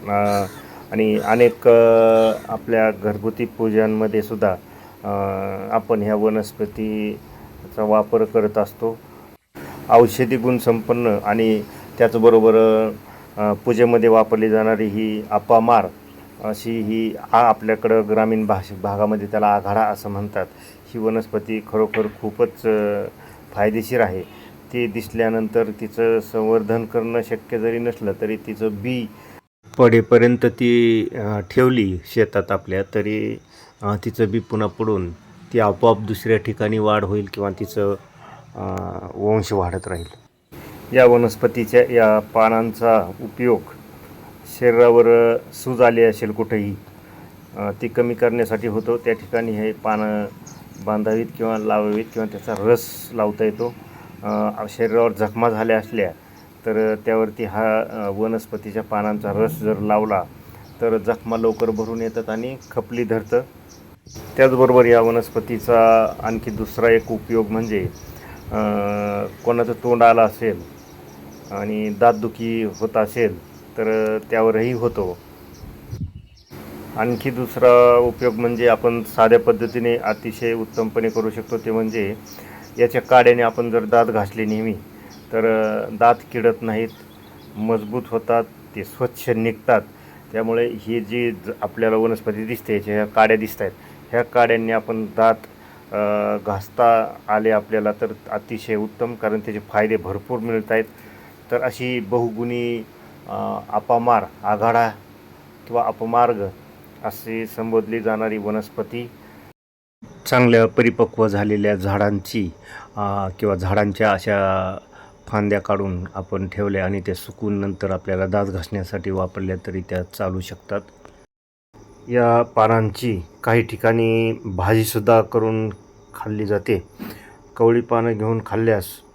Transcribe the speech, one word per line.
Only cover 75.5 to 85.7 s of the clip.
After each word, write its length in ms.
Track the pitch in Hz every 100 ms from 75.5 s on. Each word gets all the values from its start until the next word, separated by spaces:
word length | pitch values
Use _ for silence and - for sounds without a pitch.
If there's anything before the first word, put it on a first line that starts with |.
| - - - - - - - - - _ - - - - -
आणखी 340 | 117 120 139
दुसरा 680 | 123 117 127 123 123 123 120
उपयोग 360 | 120 113 123
म्हणजे 340 | 110 120 120 120
आपण 340 | 110 120 117
साध्या 380 | 107 - 113 117
पद्धतीने 560 | 113 110 117 123 117 117
अतिशय 560 | 104 107 120 107 117
उत्तमपणे 560 | 117 110 - 110 117 113
करू 220 | 113 110
शकतो, 280 | 110 107 117
ते 120 | 107
म्हणजे 440 | 110 110 113 101 107 - - - - - -
याच्या 240 | 120 127
काड्याने 400 | - 127 120 120
आपण 280 | 117 110 120
जर 140 | 113
दात 220 | 110 117 117
घासले 380 | 107 98 107
नेहमी 280 | 107 107 110 92 - - - - -
तर, 300 | 113 113 110
अ, 260 | 107